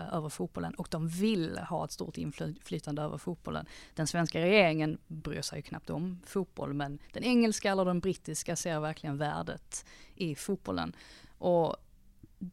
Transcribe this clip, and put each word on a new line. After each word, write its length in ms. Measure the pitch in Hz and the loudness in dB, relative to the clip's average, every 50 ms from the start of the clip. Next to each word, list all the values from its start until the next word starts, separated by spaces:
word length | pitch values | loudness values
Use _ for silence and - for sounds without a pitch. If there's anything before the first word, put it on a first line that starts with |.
| 165 - - | -6 -4 -2
över 160 | 165 151 151 | -2 -2 -4
fotbollen, 460 | - - 180 165 - - 170 165 - | -4 -4 -6 -6 -4 -4 -6 -4 -6
och 140 | - 170 - | -8 -6 -4
de 180 | - 160 160 165 | -2 -2 -2 -2
vill 500 | 165 180 202 220 226 180 160 - - - | 0 2 2 4 4 2 2 0 -2 -6
ha 260 | - - 175 156 160 | -6 -4 -4 -4 -4
ett 80 | 151 - | -4 -6
stort 240 | - 180 170 - | -6 -8 -6 -6
infly-, 320 | 165 165 151 - - 160 151 | -6 -6 -6 -4 -4 -6 -6
inflytande 540 | 156 - - - 175 156 - 156 143 147 151 | -6 -8 -8 -8 -8 -6 -4 -4 -4 -4 -4
över 160 | 151 156 147 | -4 -6 -6
fotbollen. 480 | - 180 170 - - 160 156 156 151 - - - - - - | -6 -6 -8 -6 -6 -6 -4 -4 -6 -8 -12 -16 -18 -10 -4
Den 120 | - 156 | -2 -2
svenska 340 | - - 170 170 - - 160 | 0 2 2 2 2 2 2
regeringen 580 | 165 180 208 214 190 165 156 156 151 156 160 - - | 4 8 8 8 8 8 6 4 2 0 0 -4 -8
bryr 360 | - 160 156 - 156 151 156 143 | -10 -12 -8 -6 -6 -4 -4 -4
sig 160 | - 160 156 | -6 -6 -8
ju 40 | 147 | -8
knappt 280 | - - 160 - - | -8 -10 -10 -6 -6
om 300 | 160 147 175 185 180 175 - | -4 -4 -4 -4 -6 -8 -10
fotboll, 480 | - - 196 180 - - - 143 139 143 | -4 -2 -2 -2 -2 -4 -6 -4 -4 -2
men 240 | 143 143 139 143 - - - - | -2 -2 -4 -6 -8 -12 -12 -8
den 120 | - - | -2 2
engelska 460 | 247 247 240 233 220 202 - - 202 | 6 6 8 8 6 4 2 2 2
eller 140 | 196 190 185 | 4 4 4
den 160 | 180 180 175 | 4 2 2
brittiska 560 | 165 190 175 - - - 156 - - - 165 | 2 0 0 -2 -4 -6 -6 -4 -4 -2 -2
ser 240 | - - 180 160 151 | -2 0 0 0 0
verkligen 380 | 151 156 151 - - 151 139 143 | 0 -2 -4 -4 -4 -4 -2 0
värdet 680 | 151 147 156 165 165 170 - - - - - - - - - - - - - | 0 0 0 -2 -4 -4 -6 -8 -10 -10 -10 -10 -10 -12 -16 -20 -20 -16 -6
i 200 | - 185 160 143 | -4 -2 -2 -2
fotbollen. 640 | - - - 196 - - - 92 87 82 82 - - - - - - - - - - | -2 -2 -2 -2 -2 -2 -2 -2 -2 -2 -4 -6 -10 -16 -20 -20 -20 -20 -20 -10 -2
Och 380 | - 180 175 170 160 - - - - - - - - - - - - - - - 185 180 | 2 4 6 6 6 4 0 -2 -8 -16 -20 -20 -20 -20 -20 -20 -20 -20 -12 -10 -10 -10